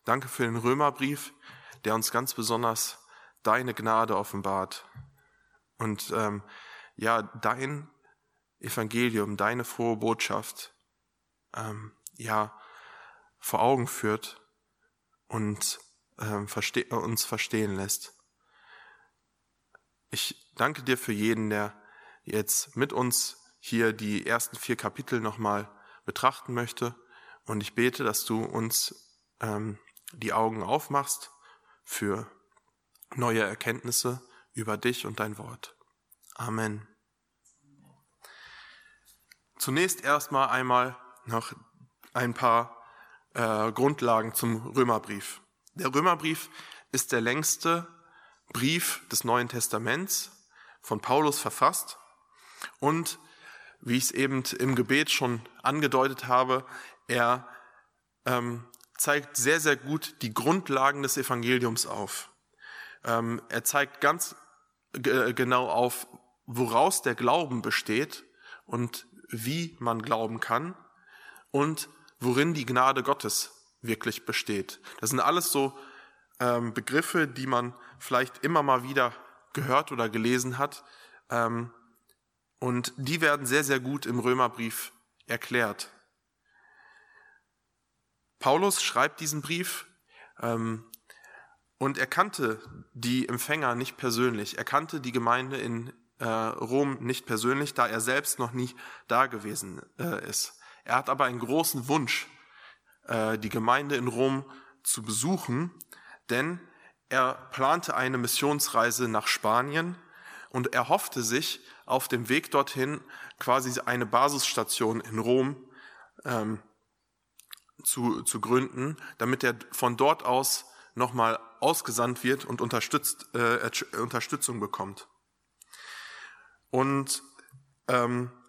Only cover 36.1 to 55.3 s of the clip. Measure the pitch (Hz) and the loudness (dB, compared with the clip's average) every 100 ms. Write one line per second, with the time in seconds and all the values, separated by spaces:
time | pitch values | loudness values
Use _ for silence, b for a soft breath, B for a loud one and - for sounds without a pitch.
36.1 | _ - - 117 110 110 104 104 _ _ | _ -20 -12 -6 -2 -4 -4 -12 _ _
37.1 | _ _ _ _ _ 143 143 _ _ _ | _ _ _ _ _ _ _ _ _ _
38.1 | _ B B B B B B B B B | _ B B B B B B B B B
39.1 | B _ - _ - - 139 185 - 135 | B _ -20 _ -6 -2 2 2 0 2
40.1 | 147 - 139 135 127 127 123 127 - - | 2 2 2 2 2 4 4 2 -4 -20
41.1 | - 117 113 - - - _ - _ - | -20 -4 -4 -4 -14 -20 _ -20 _ -6
42.1 | 123 123 113 127 117 117 - B B B | -2 -2 2 4 4 2 -10 B B B
43.1 | B B - 113 107 110 110 139 147 120 | B B -2 0 2 0 4 2 4 4
44.1 | 113 113 - 117 113 120 127 123 110 - | 4 2 -2 0 -2 -2 0 4 2 0
45.1 | 101 - - _ _ - - 131 135 180 | -10 -10 -14 _ _ -20 -6 0 2 4
46.1 | 165 156 160 - B B B B 127 - | 2 0 -4 -6 B B B B -2 2
47.1 | 120 117 143 151 - 165 170 175 - b | 2 2 2 0 0 0 0 -2 -18 b
48.1 | b b b _ 113 131 170 - - - | b b b _ -2 2 2 0 -4 -4
49.1 | 117 117 120 120 120 - 110 110 143 196 | -4 2 2 2 -2 -2 -2 0 -2 -2
50.1 | - - - _ B B B - 107 - | -4 -4 -14 _ B B B -6 -4 2
51.1 | 139 151 139 113 - 135 185 - - - | 4 4 0 -4 2 2 2 -8 -14 -20
52.1 | _ _ B B B B B 139 165 160 | _ _ B B B B B 2 2 -2
53.1 | - B B B B B B 120 123 - | -8 B B B B B B -2 0 0
54.1 | - 135 135 127 - 127 127 110 135 151 | 0 0 0 -4 -2 0 2 2 2 2
55.1 | - 127 | 0 0